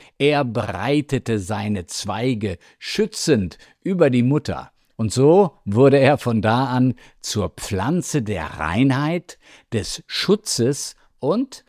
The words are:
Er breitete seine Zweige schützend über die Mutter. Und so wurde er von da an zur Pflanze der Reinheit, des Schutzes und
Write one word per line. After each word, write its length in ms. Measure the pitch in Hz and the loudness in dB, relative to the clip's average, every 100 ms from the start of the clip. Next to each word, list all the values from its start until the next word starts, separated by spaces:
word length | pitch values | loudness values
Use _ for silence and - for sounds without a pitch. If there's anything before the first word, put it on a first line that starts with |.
| - - | -18 -2
Er 280 | 139 147 | 0 0
breitete 920 | 131 113 120 90 107 147 143 131 - 110 | 0 -4 -4 -4 -2 -2 0 -4 -2 -4
seine 460 | 90 104 104 104 | -2 -6 -4 -4
Zweige 720 | 87 - - 98 123 120 110 - _ _ | -6 -10 -8 -4 -2 -2 -4 -8 _ _
schützend 800 | - - 214 - - 131 90 - - _ | -8 -2 -2 -2 2 2 2 -6 -20 _
über 260 | - 185 151 | -4 2 4
die 140 | 123 | 4
Mutter. 500 | 120 147 - 78 - _ _ - | 2 0 -2 -8 -10 _ _ -6
Und 160 | 113 | -4
so 460 | 120 139 175 196 - - | 2 6 6 4 0 -4
wurde 320 | 101 139 139 | 4 6 6
er 180 | 135 143 | 4 2
von 240 | - 113 | 0 0
da 240 | 101 117 131 | 2 2 2
an 280 | 127 127 - - _ | 2 0 0 -10 _
zur 300 | - 110 92 | -6 -4 -4
Pflanze 720 | - - 95 104 175 - 156 | -6 -6 -4 -2 -2 -2 -4
der 220 | 107 98 76 - | -2 -6 -6 -6
Reinheit, 800 | 78 95 135 131 147 175 - - _ - - | -2 2 2 2 0 -4 -6 -20 _ -20 -8
des 300 | 113 85 - - | -6 -6 -10 -10
Schutzes 920 | - - 208 - - 120 143 - - _ _ | -6 0 0 0 -2 0 -2 -6 -14 _ _
und 460 | 131 196 262 - | -2 -2 -4 -8